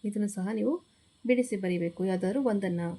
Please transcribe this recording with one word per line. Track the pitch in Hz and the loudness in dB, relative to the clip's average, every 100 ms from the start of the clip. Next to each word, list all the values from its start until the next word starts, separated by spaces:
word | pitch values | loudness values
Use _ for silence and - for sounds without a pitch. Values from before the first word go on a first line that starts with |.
ಇದನ್ನು | 214 208 208 | -4 -2 -2
ಸಹ | 202 185 | -2 -4
ನೀವು | 220 214 339 - _ _ _ 240 | 0 0 -2 -6 _ _ _ 2
ಬಿಡಿಸಿ | 247 247 208 | 2 4 0
ಬರಿಬೇಕು, | 190 175 170 170 | 0 0 -2 -2
ಯಾವ್ದಾದ್ರು | 190 185 185 240 | 0 2 0 0
ಒಂದನ್ನ. | 254 208 190 175 170 | 2 0 0 -2 -2